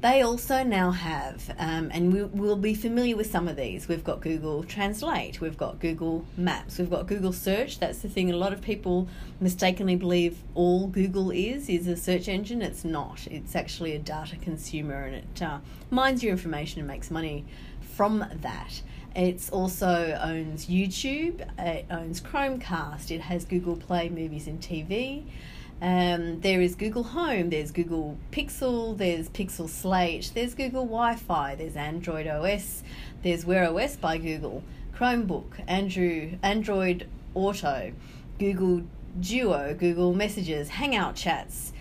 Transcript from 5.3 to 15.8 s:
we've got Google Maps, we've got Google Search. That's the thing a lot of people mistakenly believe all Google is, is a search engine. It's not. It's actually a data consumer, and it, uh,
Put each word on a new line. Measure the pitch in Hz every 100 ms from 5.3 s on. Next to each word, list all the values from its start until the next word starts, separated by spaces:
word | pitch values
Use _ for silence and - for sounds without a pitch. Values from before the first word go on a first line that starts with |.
| -
we've | 160 151
got | 131 -
Google | 170 160 165 165 - -
Maps, | 180 131 - -
we've | 180
got | 180 180
Google | 208 185
Search. | 180 - 190 285 -
That's | 170 -
the | 208
thing | 196 185
a | 175
lot | 196
of | 196
people | - 202 185 180 185 - - -
mistakenly | 185 180 190 185 190 180
believe | 185 175 170 170 -
all | - 175 185 190
Google | 185 190 196 190
is, | 180 202 277 277
is | 175 180
a | 170
search | - 185 185
engine. | 190 208 240
It's | 196 -
not. | 165 156 - - -
It's | 151 - 175
actually | - - 165
a | 151
data | 151 151 156 175
consumer, | 180 156 - 156 151 139
and | 135
it, | 135 - -
uh, | 165 143 - -